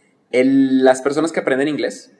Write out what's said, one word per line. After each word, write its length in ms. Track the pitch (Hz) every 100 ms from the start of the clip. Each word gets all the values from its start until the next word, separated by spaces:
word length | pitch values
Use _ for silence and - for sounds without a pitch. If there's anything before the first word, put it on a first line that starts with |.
| _ _ _
El, 500 | 123 131 135 135 131
las 180 | 131 131
personas 300 | 143 143 160
que 80 | 180
aprenden 280 | - 127 151
inglés 440 | 139 131 - -